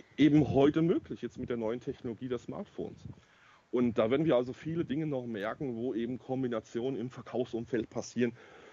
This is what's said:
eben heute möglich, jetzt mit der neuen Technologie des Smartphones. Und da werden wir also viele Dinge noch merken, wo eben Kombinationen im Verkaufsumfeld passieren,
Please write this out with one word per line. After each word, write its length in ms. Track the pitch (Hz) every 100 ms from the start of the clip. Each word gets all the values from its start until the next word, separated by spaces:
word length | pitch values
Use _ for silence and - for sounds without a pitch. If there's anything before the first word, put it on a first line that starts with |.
| - -
eben 320 | 151 147 123
heute 280 | 123 143 156
möglich, 380 | 165 294 - 117
jetzt 160 | 120 -
mit 140 | 123
der 60 | 120
neuen 240 | 110 120
Technologie 480 | 120 123 127 110 127
des 160 | 120
Smartphones. 640 | - 139 202 - - - - - _ _ - - _
Und 260 | 120 123 113
da 100 | 110
werden 160 | 139
wir 120 | 165 123
also 160 | 123
viele 320 | 123 151 165
Dinge 220 | 160 135 156
noch 200 | 135 120
merken, 480 | 110 101 120 147
wo 180 | 117 123
eben 280 | 110 117 123
Kombinationen 800 | - 131 127 113 - 117 123 127
im 100 | 123
Verkaufsumfeld 800 | - - 117 127 113 117 117 107
passieren, 440 | 117 - - 120 120 - - -